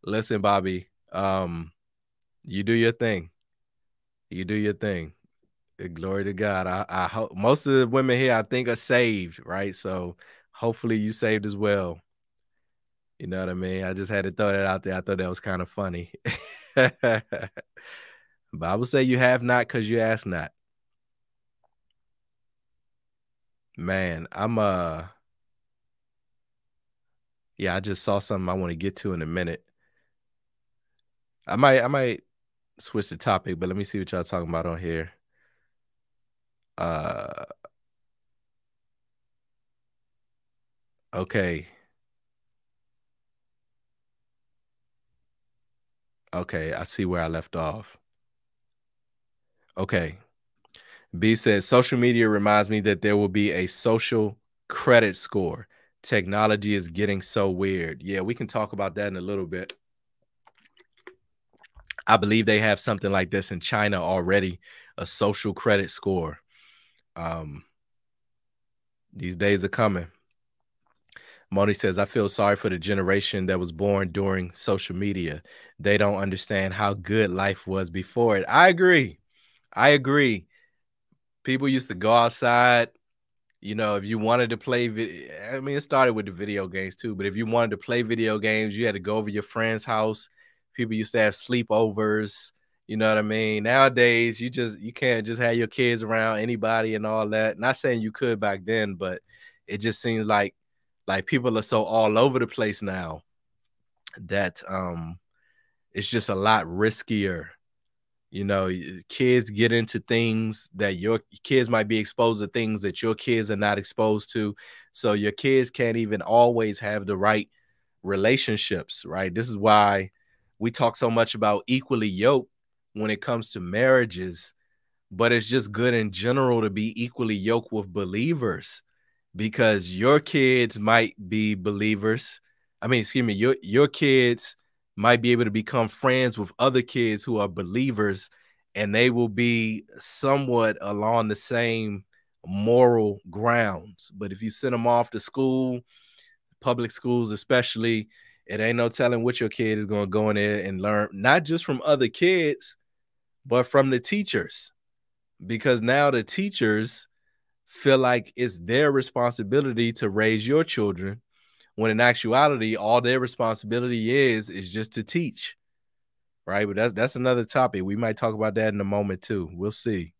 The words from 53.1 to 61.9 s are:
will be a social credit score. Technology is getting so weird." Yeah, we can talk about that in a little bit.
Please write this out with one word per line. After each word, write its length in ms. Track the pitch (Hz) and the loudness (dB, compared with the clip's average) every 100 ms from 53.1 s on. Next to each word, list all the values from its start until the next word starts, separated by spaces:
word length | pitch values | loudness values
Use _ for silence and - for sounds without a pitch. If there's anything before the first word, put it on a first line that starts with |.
| 104 | 2
will 120 | 101 | 2
be 220 | 98 104 | 2 0
a 140 | 90 92 | 0 -4
social 720 | - 117 113 - 117 107 - _ _ _ | -2 0 0 2 0 0 -4 _ _ _
credit 480 | - - 120 110 92 | -4 6 6 6 -2
score. 500 | - 104 90 78 - _ _ _ | -4 -2 -2 -4 -14 _ _ _
Technology 720 | - 113 90 101 107 104 104 | -2 -2 0 0 2 2 0
is 140 | 101 85 | -2 -4
getting 340 | 85 104 98 | -2 -2 -2
so 280 | - - 98 | -4 -2 -2
weird." 520 | 90 98 95 82 76 | 0 -2 -2 -6 -8
Yeah, 180 | 90 98 | -6 -6
we 140 | 95 | -4
can 120 | 120 113 | -6 -6
talk 260 | 120 107 | -6 -6
about 220 | 101 98 82 | -4 -6 -4
that 120 | 101 | -6
in 80 | 92 | -6
a 40 | |
little 260 | 90 101 90 | -6 -6 -6
bit. 280 | 90 92 - _ _ _ _ _ _ _ _ _ _ _ _ - 370 _ _ _ _ - - - | -10 -12 -16 _ _ _ _ _ _ _ _ _ _ _ _ -20 _ _ _ _ _ -20 -20 -18